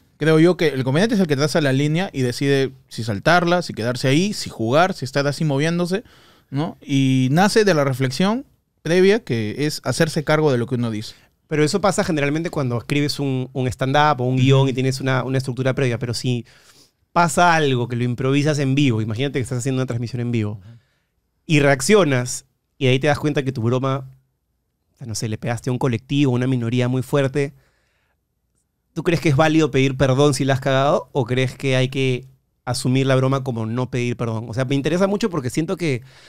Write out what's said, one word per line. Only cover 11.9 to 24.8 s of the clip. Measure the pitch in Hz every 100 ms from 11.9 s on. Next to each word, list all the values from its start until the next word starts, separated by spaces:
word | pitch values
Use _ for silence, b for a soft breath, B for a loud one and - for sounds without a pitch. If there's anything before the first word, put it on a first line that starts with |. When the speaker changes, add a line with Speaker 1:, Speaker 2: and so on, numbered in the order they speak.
| 180
Speaker 2:
generalmente | 185 156 143 156 165
cuando | 160 131 120
escribes | - 143 143 -
un, | 139 131 131
un | 131 127
stand-up | - 131 143 151 139
o |
un | 123
Speaker 1:
Ujú. | 131
Speaker 2:
guión | 131 135 135
y |
tienes | 127 131 131
una, | 135 131
una | 120 131
estructura | 135 120 131
previa. | 131 131 113
Pero | 120
si | 113 127 120 - b b b b b _
pasa | 170 175 180 175
algo | 160 147 127 117
que |
lo | 120
improvisas | 123 120 131 139 147 147
en | 135
vivo, | 139 143 110
imagínate | 110 110 139 139
que |
estás | 120 127
haciendo | 123 131
una | 127
transmisión | 117 120 127
en | 120
vivo, | 117 104
Speaker 3:
Ujú. | 107 95 117 b b b _ _ _ -
Speaker 2:
y | 151
reaccionas, | 143 135 160 208 160 131 127 - - _ _ -
y | 131
ahí | 131
te | 151
das | 139
cuenta | 151 147
que | 131
tu | 135
broma, | 113 127 135 135 135 - _ _ _ _ _ _